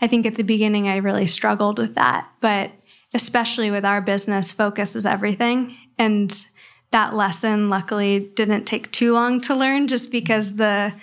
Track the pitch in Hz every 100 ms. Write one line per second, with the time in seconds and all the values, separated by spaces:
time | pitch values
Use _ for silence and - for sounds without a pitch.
0 | 233 233 220 226 202 220 214 208 202 190
1 | 196 196 185 - 214 208 208 208 226 -
2 | - - - _ 226 202 196 - _ _
3 | _ 233 - 240 233 - 214 202 202 202
4 | 196 196 196 196 190 - 208 202 202 226
5 | - 202 202 196 240 247 247 - - -
6 | 220 208 202 - - _ - _ _ 226
7 | 214 214 196 170 220 214 208 196 196 208
8 | 202 202 202 - 214 208 - 214 - -
9 | 240 233 240 247 254 269 262 277 285 247
10 | - 240 - 220 202 208 214 202 202 -